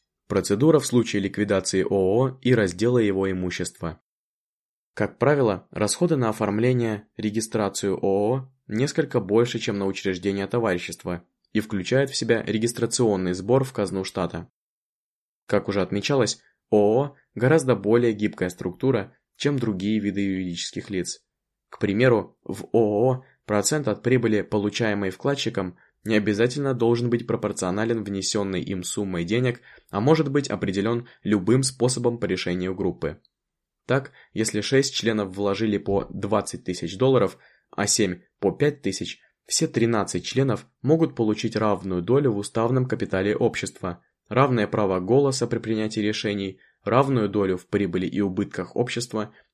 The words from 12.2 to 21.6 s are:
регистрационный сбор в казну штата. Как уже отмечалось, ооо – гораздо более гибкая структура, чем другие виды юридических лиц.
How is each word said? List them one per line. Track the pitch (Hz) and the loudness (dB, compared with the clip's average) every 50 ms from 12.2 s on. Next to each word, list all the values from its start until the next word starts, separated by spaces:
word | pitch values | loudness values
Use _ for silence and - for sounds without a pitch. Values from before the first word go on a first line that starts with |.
| - 113 117 110 110 | 0 0 0 0 0
регистрационный | - 107 113 113 113 113 - 117 117 - - 123 110 101 95 92 90 90 | -2 -2 -2 -2 -2 -2 -2 -2 -2 0 2 2 2 2 2 0 -2 -2
сбор | 95 95 107 123 135 135 | -2 0 2 2 2 2
в | 131 - | 0 -2
казну | - 101 90 92 95 92 | -4 -4 -2 -2 -4 -6
штата. | - - 98 90 85 - 85 87 - _ _ _ _ _ _ _ _ _ _ _ _ _ _ _ _ _ _ _ | -4 -4 -4 -4 -4 -6 -8 -12 -14 _ _ _ _ _ _ _ _ _ _ _ _ _ _ _ _ _ _ _
Как | - - 101 - | -2 0 0 0
уже | - 101 101 | 0 0 -2
отмечалось, | 92 87 101 104 101 - 143 135 113 104 - - _ _ _ _ _ _ | -2 0 -2 -2 0 0 2 2 2 0 -2 -6 _ _ _ _ _ _
ооо – | - 104 104 104 110 127 143 143 - _ _ _ - | 4 4 6 6 4 2 2 -2 -6 _ _ _ -4
гораздо | - 117 127 160 165 139 131 120 | 0 2 4 4 4 4 2 2
более | 98 98 101 113 120 120 117 110 | 2 2 4 4 4 4 2 2
гибкая | 104 104 104 - - 92 90 | 0 -2 -2 -2 -2 -4 -4
структура, | - - - 92 85 - - 131 127 107 95 - _ _ _ _ _ | -4 -4 -8 -8 -6 -2 0 0 0 0 -2 -6 _ _ _ _ _
чем | - - 147 143 | -4 -2 0 0
другие | 131 120 113 101 90 95 104 110 107 | 0 0 -2 -2 -2 -2 0 0 0
виды | 101 101 90 98 | 0 -2 -2 -2
юридических | 101 98 95 92 92 90 85 85 - - - - - - | -2 -2 -2 -4 -4 -6 -6 -8 -10 -10 -10 -10 -8 -6
лиц. | 101 90 87 - - - _ _ _ _ _ _ _ _ | -4 -4 -4 -6 -8 -14 _ _ _ _ _ _ _ _